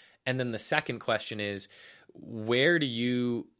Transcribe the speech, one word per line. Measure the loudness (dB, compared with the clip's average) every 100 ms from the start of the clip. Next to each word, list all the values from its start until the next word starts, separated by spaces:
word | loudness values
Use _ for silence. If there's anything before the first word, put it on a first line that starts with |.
| -20 _ -4
And | -2
then | -2
the | -2
second | 0 0 0 -6
question | 0 0 0 -4
is, | -4 -4 -8 -16 -20 -20 _
where | -20 -12 -8 0 4 6 4
do | 2
you, | 0 0 0 0 -2 -6 _